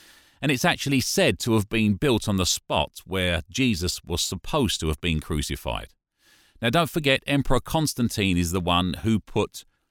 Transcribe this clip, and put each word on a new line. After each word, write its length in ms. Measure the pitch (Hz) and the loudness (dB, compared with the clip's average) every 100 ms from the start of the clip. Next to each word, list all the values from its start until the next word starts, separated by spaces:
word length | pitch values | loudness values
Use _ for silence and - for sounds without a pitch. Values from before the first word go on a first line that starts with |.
| - - _ _ | -20 -20 _ _
And 80 | 135 | -2
it's 140 | 127 | 0
actually 340 | 175 - 139 135 | 0 0 0 0
said 400 | - - 156 90 | 0 2 2 2
to 140 | 120 | 2
have 140 | 110 95 | 2 2
been 260 | 113 107 | 2 2
built 340 | 95 143 110 - | 2 0 0 0
on 80 | 95 | 0
the 80 | |
spot 560 | 90 - - 110 71 - | 0 -2 -2 -2 -2 -8
where 380 | 82 92 90 80 - | -6 -2 0 -2 -4
Jesus 540 | - 127 85 90 - | 0 0 0 -2 -4
was 200 | - 87 | -4 -4
supposed 580 | - 196 - 156 104 - | -4 -6 -4 0 0 0
to 80 | 78 | -2
have 120 | 78 | -2
been 200 | 87 78 | -2 -2
crucified. 680 | - 76 - 67 65 55 - _ _ _ _ _ _ _ | -2 -4 -4 -6 -6 -8 -10 _ _ _ _ _ _ _
Now, 100 | 120 | 0
don't 200 | 170 156 | 2 0
forget, 320 | 170 143 135 - | 0 0 0 0
Emperor 320 | 139 - 123 | 0 2 2
Constantine 760 | - 160 151 - 113 - 98 87 | 2 0 0 0 -2 0 2 2
is 140 | 85 | 2
the 100 | 92 | 0
one 340 | 85 87 90 - | 0 0 0 -2
who 160 | 113 107 | 0 0
put 440 | - 110 95 - - _ _ | 0 -2 -2 -6 -20 _ _